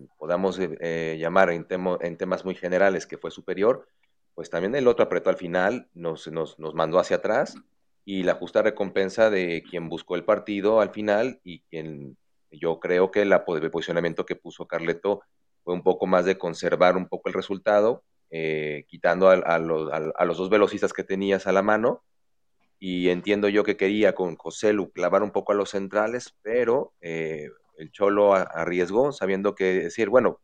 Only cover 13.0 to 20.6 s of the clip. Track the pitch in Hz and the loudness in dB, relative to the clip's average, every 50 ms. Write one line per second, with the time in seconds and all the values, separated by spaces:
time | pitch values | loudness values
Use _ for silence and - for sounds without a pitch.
13 | 95 92 - 104 101 98 92 87 - - 85 76 78 80 - 82 78 - 85 85 | 2 2 2 2 4 4 4 2 2 0 -4 -2 -2 -2 -4 -4 -4 -4 -2 -2
14 | 85 85 82 - 90 - 90 - - 85 - - 85 - 85 82 82 82 82 85 | -2 -2 -2 -4 -6 -6 -8 -10 -12 -16 -16 -16 -12 -8 -8 -6 -4 -4 -4 -2
15 | - 101 101 101 - _ _ _ _ _ _ _ _ 87 90 90 - 92 90 - | -2 -2 -2 -4 -6 _ _ _ _ _ _ _ _ -6 -6 -2 0 0 0 0
16 | 95 92 95 90 87 92 92 92 - 85 80 - 90 85 85 82 90 90 92 95 | 0 2 2 2 2 2 0 -2 -4 -8 -6 -6 -4 -2 2 4 4 4 4 2
17 | 90 - 92 90 - - 113 95 92 - 98 95 - 107 104 104 104 113 127 - | -2 -6 -8 -8 -6 -6 -6 -6 -6 -6 -8 -4 0 2 2 4 4 2 0 -2
18 | _ _ _ _ _ _ 82 82 80 78 78 76 76 76 76 73 - _ - 85 | _ _ _ _ _ _ -8 -6 -4 -4 -2 -4 -4 -6 -8 -8 -12 _ -8 -2
19 | - 90 87 90 95 95 92 92 - - 85 82 82 82 80 80 80 73 71 80 | 0 2 4 6 6 6 6 6 4 2 0 0 0 0 -2 -2 -2 -4 -4 -4
20 | 78 78 - - 87 85 85 82 92 95 107 104 | -4 -4 -2 0 0 0 0 -2 0 2 4 4